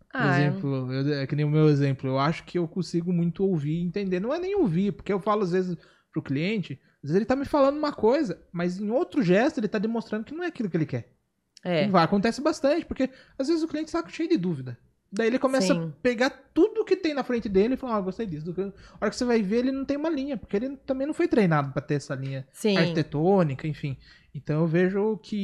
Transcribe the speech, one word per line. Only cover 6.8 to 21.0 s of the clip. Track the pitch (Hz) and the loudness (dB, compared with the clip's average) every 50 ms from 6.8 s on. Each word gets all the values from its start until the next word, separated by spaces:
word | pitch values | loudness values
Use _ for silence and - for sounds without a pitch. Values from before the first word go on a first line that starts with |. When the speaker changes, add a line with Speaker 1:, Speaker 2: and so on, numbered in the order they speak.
| _ _ _ | _ _ _
Speaker 1:
às | _ - 139 | _ -4 0
vezes | 156 196 | 0 2
ele | 226 | 2
tá | - 262 | 2 0
me | 277 277 | -2 -2
falando | - - 294 269 277 285 302 | 0 2 4 4 4 2 0
uma | 302 285 | -2 -4
coisa, | 285 - 214 220 254 320 302 202 - - - _ | -2 2 4 4 4 4 2 0 -4 -8 -12 _
mas | - 170 175 180 180 190 | -6 -4 -2 -2 -2 -4
em | 214 202 | -2 0
outro | 226 277 359 - - 302 | 0 0 0 0 0 2
gesto | 214 165 180 202 240 302 - 269 | 4 6 6 6 4 4 2 0
ele | 214 190 | -2 -2
tá | - 214 | -2 -2
demonstrando | 190 220 226 233 - - - 214 226 | -2 -2 -2 -4 -4 -4 -6 -8 -6
que | - 285 | -8 -8
não | 330 359 | -6 -6
é | 339 | -6
aquilo | 320 - 233 180 | -4 -4 -4 -2
que | - 170 | -2 -2
ele | 156 | -2
quer. | - 135 120 - - _ _ _ _ _ _ _ _ _ _ - | -2 -2 -6 -8 -10 _ _ _ _ _ _ _ _ _ _ -4
Speaker 2:
É. | 180 175 156 147 | -2 0 2 2
Speaker 1:
E | 208 | 4
vai, | 190 185 165 | 4 4 4
acontece | 160 196 208 185 233 226 - | 4 2 2 2 0 0 0
bastante, | 294 320 320 - - 277 311 339 - | 0 -2 0 0 2 0 2 0 -2
porque | - - - 262 262 - - - _ _ - | -4 -4 -2 -2 -2 -4 -8 -20 _ _ -4
às | 269 262 | -2 0
vezes | 339 320 320 | 0 0 0
o | 320 | -2
cliente | - 302 320 311 | -4 -6 -6 -4
tá | - 339 330 - | -4 -4 -4 -6
cheio | - - 320 339 | -6 -4 0 0
de | 349 226 | 2 2
dúvida. | 170 185 170 131 127 127 120 - _ _ _ _ _ _ | 2 0 -2 -4 -6 -10 -12 -14 _ _ _ _ _ _
Daí | - 202 226 226 | -2 0 0 2
ele | 240 254 | 2 2
começa | - 262 269 262 190 185 185 | 2 2 2 2 2 4 2
Speaker 2:
Sim. | 170 165 160 147 - | 2 0 -4 -6 -2
Speaker 1:
a | |
pegar | - 247 247 214 247 - - - - _ - | -2 0 0 2 0 0 -2 -4 -14 _ 2
tudo | 311 349 440 440 440 427 | 4 4 4 2 0 -2
que | - 370 | 0 0
tem | 370 - 320 294 | 0 0 -2 -2
na | 277 240 | -2 -2
frente | - 247 233 - 226 | -2 -2 -2 -2 2
dele | 196 190 202 240 262 | 2 4 4 4 2
e | 254 | -2
fala, | - 254 226 208 | -4 -4 -4 -2
"Ah, | |
gostei | 190 190 190 - 233 | -2 -4 -6 -6 -6
disso." | 196 156 147 151 180 165 180 | -8 -8 -8 -8 -8 -6 -6
A | 196 202 - - - - - - | -6 -6 -8 -14 -20 -20 -10 -6
hora | - 214 | -4 -4
que | 202 | -2
você | - 254 | -2 0
vai | 247 233 233 | 2 2 2
ver, | 208 185 214 240 | 2 2 0 0
ele | 247 262 | 0 0
não | 269 269 269 | -2 -2 -2
tem | 269 277 | -4 -4
uma | 285 302 330 | -2 -2 -2
linha, | 330 269 262 285 277 | -2 -2 -4 -4 -6
porque | 190 - - - 202 | -8 -6 -4 -4 -4
ele | 240 269 285 - | -2 -4 -8 -8
também | _ - 262 262 | _ -6 -4 -2